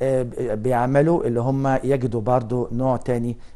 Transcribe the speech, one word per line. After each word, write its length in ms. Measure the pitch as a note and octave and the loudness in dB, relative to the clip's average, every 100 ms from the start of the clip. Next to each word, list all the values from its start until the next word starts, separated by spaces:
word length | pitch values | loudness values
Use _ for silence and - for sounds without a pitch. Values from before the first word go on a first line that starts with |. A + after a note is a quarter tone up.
آه، 220 | C3+ C3 | 0 0
ب-، 400 | B2 - B2 G#2+ | 0 -4 -4 -2
بيعملوا 600 | B2 B2 B2 C#3 D#3 E3+ | 0 2 2 4 4 2
اللي 160 | A#2+ A#2 | 0 0
هم 400 | B2 C3+ C3+ C3 | 0 0 0 0
يجدوا 380 | B2+ C#3 B2 A#2 | 0 0 0 -2
برضو 460 | G#2+ B2+ A2+ B2 A#2 | 0 0 0 -2 -2
نوع 260 | A#2+ C3 A#2+ | -2 0 0
تاني 400 | - A#2+ A#2+ A#2 - | -2 -2 -2 -6 -10